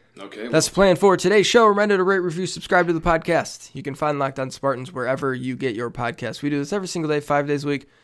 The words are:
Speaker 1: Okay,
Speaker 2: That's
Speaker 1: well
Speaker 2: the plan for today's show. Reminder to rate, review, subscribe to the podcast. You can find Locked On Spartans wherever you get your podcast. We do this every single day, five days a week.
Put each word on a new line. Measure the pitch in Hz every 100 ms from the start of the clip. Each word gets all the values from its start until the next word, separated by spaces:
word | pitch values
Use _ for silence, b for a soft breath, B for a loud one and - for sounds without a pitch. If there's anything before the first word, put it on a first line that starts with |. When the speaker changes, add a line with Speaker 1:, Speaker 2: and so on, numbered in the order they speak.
| B -
Speaker 1:
Okay, | 98 104 120
Speaker 2:
That's |
Speaker 1:
well | 160
Speaker 2:
the | 156
plan | - 196 175
for | 196 180
today's | 180 214 165
show. | 240 220
Reminder | 202 208 196
to |
rate, | 185 196
review, | 180 160 180
subscribe | - - 185 175
to |
the | 165
podcast. | 175 165 165 160 - - -
You | 139
can | 139 131
find | 151 147
Locked | 135 131
On | 131
Spartans | - 139 127 127
wherever | 131 123 135 135
you | 127 127 120
get | 127 107
your | 120
podcast. | - 120 117 117 -
We | 147
do | 147
this | 143
every | 208 185
single | 180 156
day, | 147
five | 147 143 143
days | 147
a | 143
week. | 139 - b